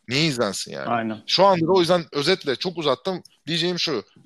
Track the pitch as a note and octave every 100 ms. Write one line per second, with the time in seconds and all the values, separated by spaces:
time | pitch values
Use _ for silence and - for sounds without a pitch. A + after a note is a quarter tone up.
0 | - C3+ D#3+ A#2+ G#2 F#2 E2 C#2+ F2 A#2+
1 | A2 G#2+ - - G3 F3 D#3+ F#3+ E3+ F3+
2 | D3 C#3+ C#3+ F#3+ D3 A#2+ F#3 E3+ D3 B2+
3 | F#3+ F3 - _ D3 E3 F3 F3 E3 A#2
4 | - _